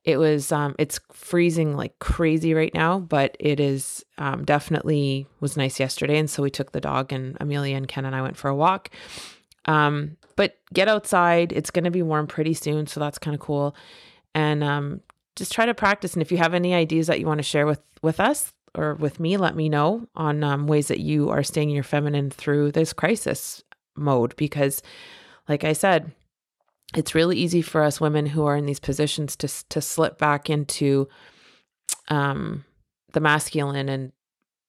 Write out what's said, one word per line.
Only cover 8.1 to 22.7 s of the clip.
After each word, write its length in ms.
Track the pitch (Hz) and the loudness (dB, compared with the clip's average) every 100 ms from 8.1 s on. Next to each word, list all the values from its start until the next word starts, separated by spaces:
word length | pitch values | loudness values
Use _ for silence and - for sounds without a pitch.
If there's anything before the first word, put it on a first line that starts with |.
| 131 | -4
I 60 | |
went 140 | 131 - | -6 -4
for 120 | 139 | -4
a 80 | 139 | 2
walk. 340 | 165 196 - - - - - - _ _ - | 2 2 -4 -20 -18 -18 -18 -20 _ _ 0
Um, 500 | 156 147 147 151 156 _ - | 4 4 2 -4 -10 _ 0
but 220 | 202 - _ | 0 -2 _
get 160 | - 196 | 2 2
outside. 640 | 214 - 185 175 170 170 | 2 2 4 4 4 2
It's 180 | 175 160 | 0 -2
gonna 200 | 180 170 | -2 0
be 120 | 180 | 0
warm 240 | 165 151 147 | 0 0 -2
pretty 280 | - 156 | -2 -2
soon, 320 | 160 151 151 151 | -2 -2 -2 -4
so 140 | - | -4
that's 180 | 147 - | -6 -6
kinda 200 | 156 147 | -6 -6
cool. 380 | - 143 143 147 - - - _ _ | -4 -2 -2 -6 -16 -20 -20 _ _
And, 300 | 156 151 147 | 0 0 2
um, 360 | 147 143 143 143 - _ _ - | 0 -2 -4 -8 -14 _ _ -12
just 160 | 190 | -4
try 140 | - 226 | 0 2
to 80 | |
practice. 400 | 233 208 202 180 | 2 0 0 -2
And 80 | 175 | -4
if 100 | 156 | 0
you 60 | 175 | 2
have 160 | 165 | 2
any 200 | 175 180 | 2 2
ideas 320 | 180 165 160 160 | 2 2 2 0
that 140 | 156 | 0
you 60 | - | 0
wanna 160 | 151 | -2
share 240 | 147 151 147 | 0 2 2
with, 140 | 151 _ _ | 0 _ _
with 180 | 160 156 | -2 2
us 320 | 208 294 - - _ - | 2 0 -4 -12 _ -4
or 180 | 151 151 | -4 -2
with 240 | 151 - | -4 -2
me, 180 | 165 196 | 0 2
let 180 | 180 160 | 0 0
me 140 | 156 | 0
know 360 | 147 151 226 233 | 2 2 0 -6
on, 300 | - 156 151 | -4 -2 0
um, 220 | 147 139 147 | 0 0 2
ways 220 | 151 143 | 2 2
that 120 | - | -2
you 300 | 151 151 143 | 0 0 2
are 120 | 135 | 0
staying 280 | 139 - 147 | 0 0 0
in 40 | |
your 80 | 143 | 0
feminine 460 | 135 147 147 147 139 | 0 0 0 0 -2
through 440 | - - 147 147 | -4 0 2 2